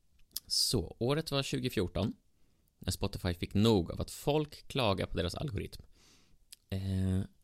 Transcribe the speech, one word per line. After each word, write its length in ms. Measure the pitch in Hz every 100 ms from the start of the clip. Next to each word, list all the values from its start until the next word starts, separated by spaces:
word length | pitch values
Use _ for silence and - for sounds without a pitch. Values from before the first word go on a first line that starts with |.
| _ - - - -
Så, 480 | - - 117 82 -
året 320 | 120 147 160
var 120 | 139
tjugofjorton, 680 | 135 135 127 - 90 - 101 - _ _ - _ _ _
när 120 | -
Spotify 420 | - 101 - 95
fick 200 | 85 85
nog 380 | 98 110 104 82
av 100 | -
att 100 | -
folk 560 | - - 151 151 - -
klagar 380 | 139 113 92 92
på 120 | -
deras 180 | 87 -
algoritm. 460 | - 101 - - - - - - - - _ - -
Eh, 520 | 95 95 95 95 92 98 -